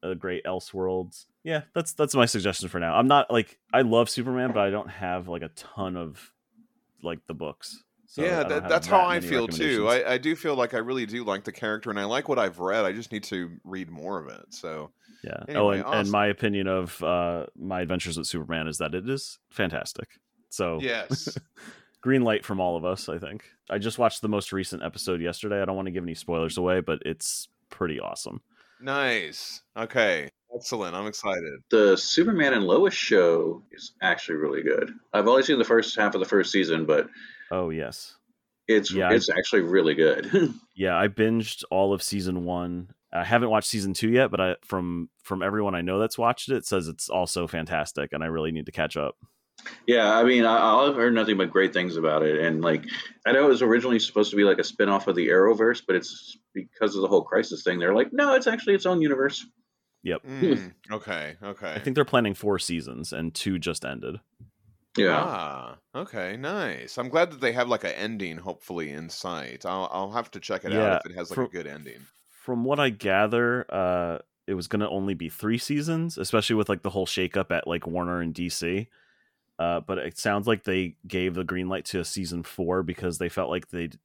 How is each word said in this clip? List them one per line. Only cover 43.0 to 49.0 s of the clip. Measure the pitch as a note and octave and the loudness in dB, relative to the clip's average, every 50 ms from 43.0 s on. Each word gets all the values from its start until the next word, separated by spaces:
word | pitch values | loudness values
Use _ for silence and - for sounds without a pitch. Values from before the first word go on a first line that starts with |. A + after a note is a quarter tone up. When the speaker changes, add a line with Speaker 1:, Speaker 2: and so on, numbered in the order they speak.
| _ - - | _ -6 -4
Speaker 1:
I | E2+ F2 | -4 0
haven't | F#2 A#2 A#2+ A#2+ A2+ | 2 2 2 2 4
watched | A2 G#2+ G2+ - | 2 2 0 0
season | - G#2+ G2 G2 F#2 | -4 -2 -2 -2 -2
two | - A#2 A2 | 0 0 4
yet, | A#2+ B2 C3+ G#2 | 4 4 4 4
but | F#2 F2 | 2 0
I, | F#2+ F2+ F2 - _ | 0 0 -2 -4 _
from, | - G2 F#2 F2+ F2 F2 F2 E2+ - _ _ - | -6 -4 -4 -2 -2 -4 -6 -8 -10 _ _ -8
from | - G2 F#2+ | -6 -4 -2
everyone | F#2 G2 G2+ G#2+ G#2 G2+ F#2 | -2 0 0 0 0 0 -2
I | F2 | -2
know | F2 F2 F#2 G2+ | -2 0 0 0
that's | A2 A2+ - | 0 0 0
watched | - A#2 A#2 B2+ - - - | 0 0 0 0 0 -2 -2
it, | C3+ | -2
it | A2 - | -2 -2
says | - G#2 F#2+ E2 | 0 -2 -2 -2
it's | D#2+ D#2+ - - | -4 -8 -8 -6
also | - - F#2 F2+ - - F#2 F2 | -2 0 -2 0 0 -2 -4 -4
fantastic, | E2 - E2 E2 D#2 E2 D#2 D2+ - - D2 C#2+ C#2+ - | -4 -4 -6 -4 -2 -2 -2 -2 -2 -4 -6 -6 -4 -4
and | D2 D#2+ | -4 -4
I | |
really | E2 E2 D#2+ D#2 E2 | -4 -2 -2 -2 -2
need | E2 D#2+ C#2+ | -4 -6 -8
to | - | -8
catch | - - D2+ D2 - | -4 -4 -2 -2 -2
up. | D#2 | -2